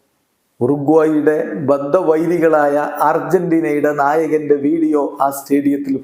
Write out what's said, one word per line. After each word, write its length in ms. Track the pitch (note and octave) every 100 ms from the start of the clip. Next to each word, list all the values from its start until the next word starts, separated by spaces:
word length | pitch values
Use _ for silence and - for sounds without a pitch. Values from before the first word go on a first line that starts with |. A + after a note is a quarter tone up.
| _ _ _ _ _ -
ഉറുഗ്വായിയുടെ 920 | B2 D3 C#3 D#3+ D#3 D3+ D3 D3+ -
ബദ്ധവൈരികളായ 1200 | F#3+ C#3 C#3+ C#3+ F#3 D#3+ D#3 E3 F3 D#3+ D#3 C#3+ D3 D3 -
അർജന്റീനയുടെ 920 | D3+ E3 - F#3 F3 E3 D#3+ D3 D3
നായകന്റെ 640 | D3 C#3 D#3 D#3 D3+ C#3+ C#3+
വീഡിയോ 640 | C#3+ E3 D#3 D3+ C#3 -
ആ 80 | C#3
സ്റ്റേഡിയത്തിൽ 720 | C#3 - C#3+ C#3+ C#3 C#3 C3+